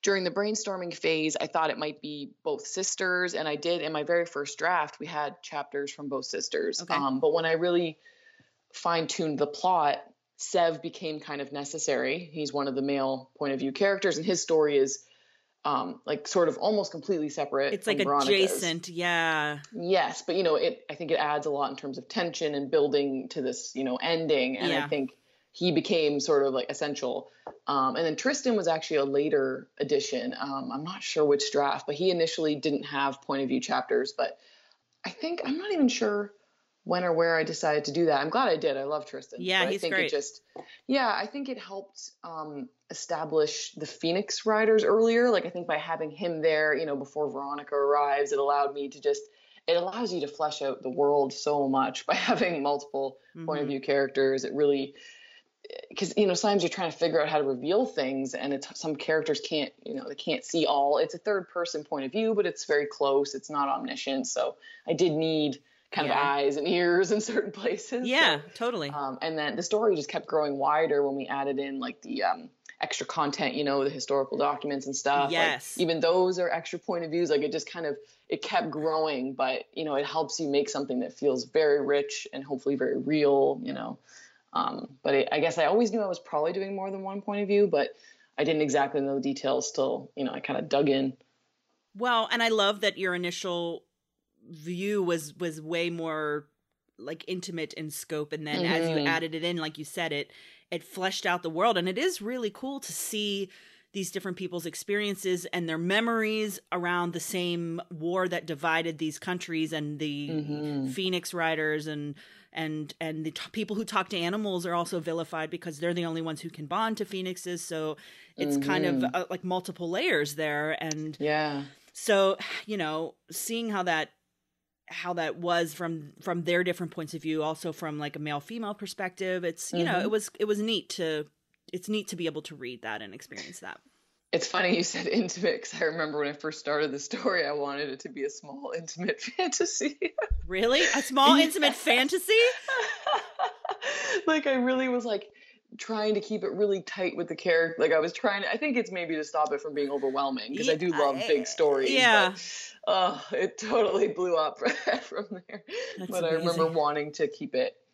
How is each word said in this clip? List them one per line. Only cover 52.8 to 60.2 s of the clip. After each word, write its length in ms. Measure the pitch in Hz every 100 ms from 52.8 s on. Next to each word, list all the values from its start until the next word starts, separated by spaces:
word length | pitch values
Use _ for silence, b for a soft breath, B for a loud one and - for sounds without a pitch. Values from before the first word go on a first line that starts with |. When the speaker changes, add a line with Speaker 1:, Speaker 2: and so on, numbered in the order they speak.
| - 139 135 139 b 165 160
Speaker 1:
point 140 | 151
of 60 | 135
Speaker 2:
Mm-hmm. 20 |
Speaker 1:
view 120 | 139
characters. 640 | 139 139 135 135 135 135
It 100 | 127
really, 400 | 139 147 139 135 B B B B B B _ - - - -
'cause, 160 | 185 -
you 100 | 208
know, 60 | 180
sometimes 260 | 214 202
you're 60 | 170
trying 220 | - 170
to 60 | -
figure 240 | 165 160
out 80 | 151
how 100 | 151
to 40 |
reveal 420 | 139 127 143 202 254
things, 500 | - 131 135 131 -
and 180 | 139
it's, 260 | 139 - -
some 160 | 160 147
characters 440 | - 160 156 147
can't, 320 | - 160 135 _
you 120 | - 135
know, 120 | -
they 80 |
can't 280 | -